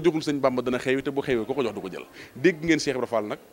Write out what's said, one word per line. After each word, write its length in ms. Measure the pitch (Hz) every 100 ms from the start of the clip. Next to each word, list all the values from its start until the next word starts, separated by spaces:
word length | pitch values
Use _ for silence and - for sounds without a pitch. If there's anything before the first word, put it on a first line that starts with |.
joxul 180 | 165 156
sëñ 180 | 147 143
Bamba 220 | 135 127
dana 160 | 123 123
xewi 240 | 135 135
te 80 | 139
bu 120 | 139
xewee 200 | 139 120 107
ku 80 | 135
ko 80 |
jox 100 | 117
du 80 | 104
ko 80 | 92
jël. 160 | 78 - - - 123
Dégg 260 | 156 160
ngeen 140 | 165 156
Cheikh 160 | 147 127
Ibra 120 | 120
Fall 180 | 113 104
nag, 140 | 143 -